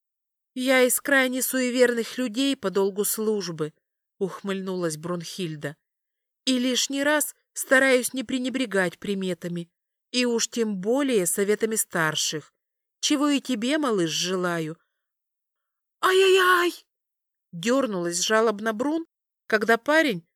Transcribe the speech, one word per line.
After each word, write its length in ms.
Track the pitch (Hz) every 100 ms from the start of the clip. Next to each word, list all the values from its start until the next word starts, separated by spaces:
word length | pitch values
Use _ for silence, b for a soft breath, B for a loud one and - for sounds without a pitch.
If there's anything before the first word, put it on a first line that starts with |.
| _ _ _ _ _
"Я 280 | 254 254 254
из 180 | 247 -
крайне 400 | - 269 254 254
суеверных 760 | - 262 247 254 247 233 214 -
людей 380 | 254 214 277 269
по 140 | 190
долгу 340 | 196 196 196
службы", 680 | 202 - 220 208 185 160 156 _ _ _ _ -
ухмыльнулась 760 | 190 - 196 190 190 185 170 151
Брунхильда. 800 | 170 175 165 - 165 156 147 - _ _ _ _ _ _
"И 140 | 262 254
лишний 440 | 254 240 - 277
раз 320 | 285 302 285 - _ -
стараюсь 560 | - 262 269 254 233
не 100 | 254
пренебрегать 760 | 220 262 254 262 240 196 175 -
приметами, 720 | 202 196 185 175 175 175 170 _ _ _ _
и 160 | 247 247
уж 220 | 233 -
тем 280 | 233 220 196
более 480 | 196 262 277 220
советами 500 | 175 - 196 208 220
старших, 800 | 220 - 180 156 151 - 156 - _ _ _ _ -
чего 280 | - 294 294
и 120 | 277
тебе, 380 | - 233 240 311
малыш, 320 | 277 202 160
желаю". 680 | 151 175 185 180 170 156 165 _ _ _ _ _ _ _ _ _ _ _ -
"Ай-яй-яй!" 840 | 359 381 381 381 370 359 349 - _ _ _ _ _ _ _
дёрнулась 680 | 170 220 269 254 185 170 175
жалобно 540 | 185 220 226 202 226
Брун, 320 | 214 285 330 330 _ _ _ -
когда 320 | 214 220 226
парень, 480 | - 311 311 175 -